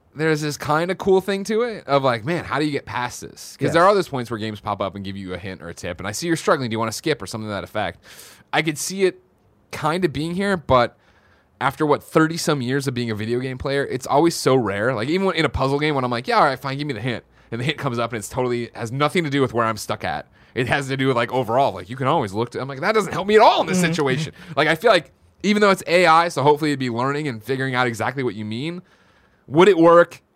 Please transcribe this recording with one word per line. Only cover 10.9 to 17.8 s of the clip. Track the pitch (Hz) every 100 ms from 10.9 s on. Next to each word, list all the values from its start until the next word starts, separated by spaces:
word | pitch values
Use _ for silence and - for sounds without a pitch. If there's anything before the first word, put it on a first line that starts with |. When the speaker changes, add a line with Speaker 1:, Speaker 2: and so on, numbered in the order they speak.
| _ _ _ _ _ _ -
Speaker 1:
after, | 131 - 151
what, | 139
thirty | - 165 156 165
some | - 147
years | 123 139 135
of |
being | 123 120
a | 104
video | 110 123
game | 131 127
player, | 139 139 135
it's | - -
always | 143 170 -
so | 143 131
rare. | 104 101 120
Like, | 117 127
even | 180 190
when, | 160
in | 147
a |
puzzle | - 135 143
game, | 151 139
when |
I'm | 127
like, | 120 139
"Yeah, | 226
all | 156
right, | 127
fine, | 139 139
give | 147
me |
the | 107
hint." | 123 104 - _ -
And | 117
the | 131
hint |
comes | 151